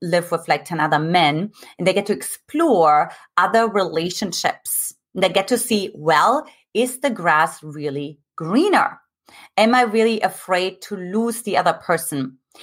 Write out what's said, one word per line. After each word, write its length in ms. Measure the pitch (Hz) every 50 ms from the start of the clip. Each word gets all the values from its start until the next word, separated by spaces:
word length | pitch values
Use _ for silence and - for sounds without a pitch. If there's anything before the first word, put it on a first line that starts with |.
live 280 | 185 170 170 175 170 175
with, 160 | 170 165 -
like, 200 | - 151 147 -
ten 120 | - 170 160
other 220 | 151 156 156 147
men, 500 | 156 160 175 180 160 143 151 156 196 208 - - - - - -
and 80 | 180
they 60 | 185
get 140 | 175 202 202
to 60 | 208
explore 960 | 196 - - - - - _ - - 302 339 320 233 180 160 151 151 147 160 160 - - - _ _
other 300 | - 180 190 202 226 233
relationships. 1300 | 220 196 202 185 160 151 165 165 180 175 - - 180 170 - - - - - - - - - - - - _ _ _ -
They 120 | 185 190 185
get 200 | - 190 190 -
to 100 | 254 233
see, 320 | - - 226 208 190 - -
well, 520 | 147 151 160 156 147 165 208 254 262 254 - - _ _ _ -
is 260 | 208 247 254 - -
the 100 | - 285
grass 520 | 220 196 170 175 156 151 160 165 - -
really 560 | 156 156 147 151 143 143 135 143 143 143 151 _ _ _ _
greener? 640 | - 165 160 196 262 359 415 339 220 - - - - _ _ _ _ _ _ - - - - _
Am 180 | - 214 220 247
I 80 | 254
really 380 | 247 226 202 226 220 233 226 -
afraid 600 | - 185 185 - - - 185 180 185 185 185 -
to 140 | - - 208
lose 460 | 190 180 180 190 220 233 233 233 -
the 140 | - 208 -
other 160 | - - 175
person? 640 | 160 - - - 170 165 - - 151 139 131 135 - _ _ _ _ -